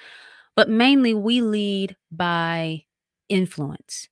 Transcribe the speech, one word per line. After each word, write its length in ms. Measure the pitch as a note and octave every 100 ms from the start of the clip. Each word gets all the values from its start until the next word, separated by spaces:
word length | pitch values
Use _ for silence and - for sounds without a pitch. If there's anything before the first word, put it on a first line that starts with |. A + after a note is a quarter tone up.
| - - - - _ -
but 120 | A3
mainly 440 | A3 B3+ C#4 B3
we 300 | G#3+ G#3 B3
lead 540 | A3+ G#3 G3+ G3 F#3+ F#3 _
by 720 | E3 F3 E3+ E3 E3 D#3+ D#3+ - _ _ _ _
influence 800 | G3 F3+ - C#3+ D3+ - - -